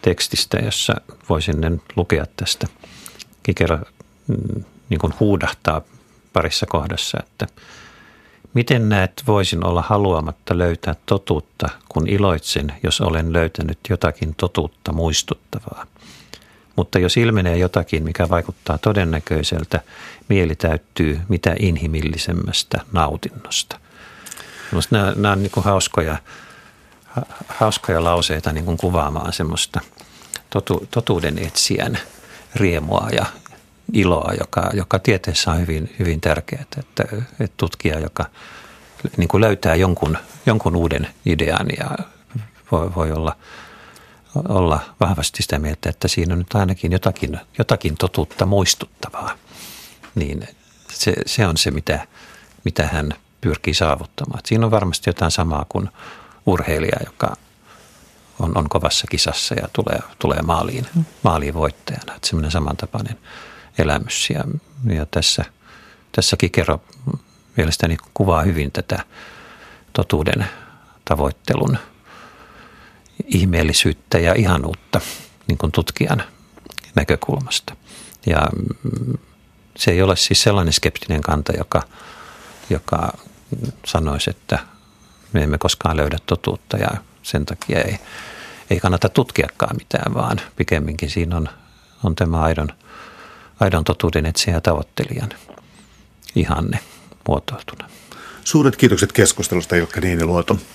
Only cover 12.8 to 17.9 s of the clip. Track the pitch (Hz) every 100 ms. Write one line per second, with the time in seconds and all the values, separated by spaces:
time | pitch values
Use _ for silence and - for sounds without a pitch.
12.8 | - - 90 80 80 85 80 - 82 87
13.8 | - 90 82 - 85 - 90 - 76 _
14.8 | - 82 82 80 - - _ - - -
15.8 | - _ - - - - - _ _ -
16.8 | 87 95 90 123 117 107 87 87 90 -
17.8 | 82